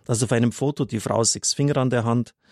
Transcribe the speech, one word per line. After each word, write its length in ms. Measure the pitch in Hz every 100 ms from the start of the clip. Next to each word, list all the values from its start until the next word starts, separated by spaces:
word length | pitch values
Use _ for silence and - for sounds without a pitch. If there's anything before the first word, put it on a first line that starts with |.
| -
dass 180 | 113
auf 80 | 120
einem 200 | 120 120
Foto 340 | - 135 147 131
die 140 | 110
Frau 240 | - 104
sechs 300 | 113 107 -
Finger 240 | - 143 143
an 120 | 127
der 140 | 123
Hand, 320 | 113 120 113 _ _